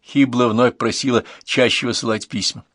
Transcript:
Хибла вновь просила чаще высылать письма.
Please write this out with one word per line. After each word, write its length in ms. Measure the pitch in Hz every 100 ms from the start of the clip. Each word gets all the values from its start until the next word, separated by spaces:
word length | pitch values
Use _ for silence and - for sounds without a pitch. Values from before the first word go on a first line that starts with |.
Хибла 440 | _ 143 135 123 120
вновь 300 | 110 123 -
просила 460 | 120 131 135 117 - -
чаще 440 | - - 120 - 123
высылать 400 | 113 117 110 -
письма. 360 | 107 92 - -